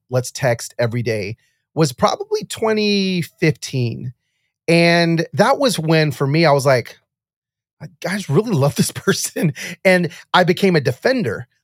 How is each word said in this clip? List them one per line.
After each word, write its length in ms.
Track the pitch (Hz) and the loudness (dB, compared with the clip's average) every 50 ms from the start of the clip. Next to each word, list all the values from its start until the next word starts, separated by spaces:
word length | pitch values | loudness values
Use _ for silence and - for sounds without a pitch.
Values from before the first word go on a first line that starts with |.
| _ _ | _ _
let's 220 | 123 127 123 - | -4 -4 -4 -4
text 420 | - - 139 127 117 - - - - - | -6 -4 -2 -2 -2 -2 -4 -12 -4 -4
every 240 | 120 117 110 123 117 | -4 -2 -2 -4 -4
day, 340 | 117 110 107 95 101 110 - _ _ _ _ _ _ _ | -2 -4 -4 -4 -8 -10 -12 _ _ _ _ _ _ _
was 180 | 143 165 135 123 | 0 0 0 0
probably 500 | - 208 - - - 403 - 427 427 - | 0 0 0 0 -2 -4 -6 -6 -6 -6
twenty 760 | - - - 226 220 220 214 208 208 202 202 190 190 185 175 | -8 -8 -4 -2 -2 0 0 0 0 0 0 0 0 -2 -4
fifteen. 920 | 156 - - _ 170 156 - - - - - 131 120 117 120 131 - 127 - _ _ _ _ _ _ _ _ _ _ - | -4 -6 -6 _ -2 -2 -2 -2 -8 -8 -4 -4 -4 -4 -4 -8 -10 -12 -14 _ _ _ _ _ _ _ _ _ _ 0
And 600 | 170 170 170 170 170 170 170 165 165 160 165 - - | 2 4 4 4 4 2 2 2 0 -2 -2 -4 0
that 260 | 131 - 240 269 - | 0 2 2 2 2
was 180 | 285 247 170 - | 0 0 0 -2
when, 340 | 160 160 165 160 156 151 | 0 2 2 2 2 0
for 140 | - - 147 | 0 -2 -2
me, 200 | 135 147 160 170 | 0 2 2 4
I 80 | 151 143 | 4 4
was 120 | 143 127 | 4 4
like, 320 | 143 131 120 98 - - - _ _ _ _ _ _ _ _ _ _ _ _ _ _ _ _ | 2 2 2 0 -4 -14 -20 _ _ _ _ _ _ _ _ _ _ _ _ _ _ _ _
"I, 60 | 156 160 - _ | -20 -20 -18 _
guys 320 | - 180 190 208 185 - | -8 -6 -6 -6 -4 0
really 220 | 139 180 220 240 202 | 0 0 2 2 0
love 200 | 135 135 143 - | 2 2 0 0
this 160 | - 170 - | 0 -2 -2
<laughs> 120 | - - - | -4 -4 -2
person." 480 | 196 - - - - - 262 247 151 127 - - - - - - | -2 -2 -2 -4 -6 -4 -2 -2 -2 -2 -4 -10 -12 -14 -2 2
And 260 | 190 185 180 175 156 - - - _ - | 2 4 4 2 -2 -6 -12 -8 _ 2
I 100 | 175 185 | 2 4
became 320 | 165 175 - 196 190 175 | 4 2 2 2 2 2
a 60 | 156 | 2
defender. 640 | 123 127 123 - - 233 269 254 180 113 87 76 123 - _ _ | 0 0 -4 -2 -2 -2 0 0 -2 -4 -6 -6 -10 -14 _ _